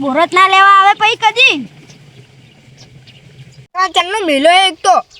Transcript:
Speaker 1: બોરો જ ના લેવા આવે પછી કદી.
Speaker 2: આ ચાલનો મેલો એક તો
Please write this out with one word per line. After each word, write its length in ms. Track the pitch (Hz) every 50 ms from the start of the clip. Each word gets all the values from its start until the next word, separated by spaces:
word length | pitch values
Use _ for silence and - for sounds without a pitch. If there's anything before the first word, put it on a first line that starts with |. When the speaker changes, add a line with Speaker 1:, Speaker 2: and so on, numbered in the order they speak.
Speaker 1:
બોરો 260 | 269 277 262 302 339
જ 80 | - 349
ના 140 | 359 381 381
લેવા 200 | 381 381 392 392
આવે 260 | 392 392 381 403 415
પછી 220 | 415 427 440 466
કદી. 520 | - 453 427 415 480 539 523 370 285 226 - - - - - - - - - _ - - _ _ _ _ _ _ _ _ - - - - - - - - - - - _ - - - - - - - - _ -
Speaker 2:
આ 140 | 359 370 359
ચાલનો 380 | 330 381 339 359 403 440 392
મેલો 240 | 330 285 269 285 330
એક 240 | 349 370 392 370 311
તો 260 | - - - 349 262 - _ -